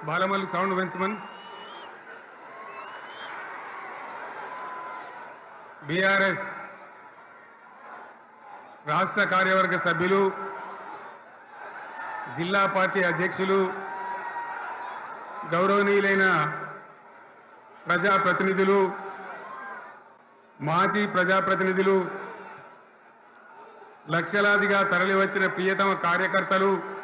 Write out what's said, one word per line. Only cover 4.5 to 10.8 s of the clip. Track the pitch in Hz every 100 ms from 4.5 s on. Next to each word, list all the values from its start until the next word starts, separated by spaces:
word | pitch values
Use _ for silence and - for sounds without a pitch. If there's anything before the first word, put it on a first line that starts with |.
| - - 1017 - - - - - - - - - - 143
బీఆర్ఎస్ | 170 190 196 196 165 - - - - - - - - - - - - - - - - - - - - - - - - -
రాష్ట్ర | 156 190 208
కార్యవర్గ | 190 185 190 190 180 175
సభ్యులు, | 175 160 180 196 196 - - - - -